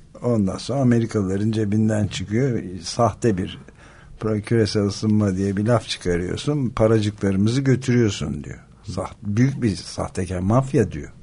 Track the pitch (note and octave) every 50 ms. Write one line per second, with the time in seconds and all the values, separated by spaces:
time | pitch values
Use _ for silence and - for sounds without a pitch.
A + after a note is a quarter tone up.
0 | - - - - - B2 A#2+ A2 G2 F#2 F#2 - - - A#2+ C#3 C3 B2 A#2 A#2
1 | A2+ A2+ - G#2+ G2 F#2 F#2+ G2 G#2 A2 G#2+ A2 A2 G2+ G#2 A2 A2 A2 A2 G#2+
2 | G#2+ G2 - - F#2+ F#2+ G#2 A#2 C#3 C3+ A#2 F2 E2 F#2 F2+ F2+ E2+ - - -
3 | A#2 A2 - - - A#2 G2+ F2+ F#2 E2 - - - - - - - - - -
4 | - - - - - A2 A2 G#2 G2+ - A#2+ A#2 G#2+ G2 - G#2+ G2+ G2+ G2 -
5 | - G#2+ G#2+ G#2+ G#2 G2+ F#2 F#2 G2 G2+ G2 G2+ G#2 A2+ A#2+ A2 - - - -
6 | - F2+ F2 F2 F2+ F2+ E2+ - - C#3+ D3 D3 C3 A2 - - A2+ A2 A2+ A2
7 | G2+ G#2 G#2 - G2+ G2 F#2+ F#2+ G2+ A2 A#2+ C#3 C3+ C3+ B2+ B2+ C3+ - A#2+ A#2+
8 | A#2 G#2 F#2+ - D2 D2+ C2+ D2 C#2 - - - - - - - - F#2 F2+ F#2+
9 | F#2 - - - - G#2 G2+ A2 B2+ C#3+ C3+ B2+ A#2+ A2 F2+ - - - - -
10 | F2 F2 - F#2 F#2 E2+ F#2 F2+ F#2 G2 A2 C3 C3 - - C#3+ G#2 F2 D#2 D2+
11 | C#2 - - -